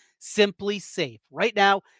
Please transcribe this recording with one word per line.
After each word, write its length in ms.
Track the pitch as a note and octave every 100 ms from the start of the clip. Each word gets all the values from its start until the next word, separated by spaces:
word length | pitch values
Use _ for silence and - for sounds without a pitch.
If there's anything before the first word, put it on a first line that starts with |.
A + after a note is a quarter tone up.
| _ _
Simply 640 | - - G3+ - G3+ G#3
Safe. 400 | - - C#3 A2 _
Right 260 | C3+ A3+ G#3
now, 240 | G3 G3 -